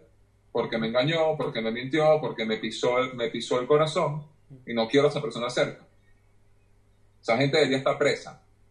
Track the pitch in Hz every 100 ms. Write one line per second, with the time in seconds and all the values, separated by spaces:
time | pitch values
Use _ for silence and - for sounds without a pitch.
0 | - _ _ _ _ 120 113 113 110 123
1 | 143 165 160 156 127 113 113 117 131 156
2 | 156 151 123 110 110 110 113 - 123 123
3 | 127 123 117 117 - 127 127 147 156 -
4 | 151 151 - _ _ 135 - 117 110 139
5 | 147 143 113 113 120 - 139 - - _
6 | _ _ _ _ _ _ _ _ _ _
7 | _ _ - 117 139 156 139 131 139 139
8 | 143 - - - _ _ _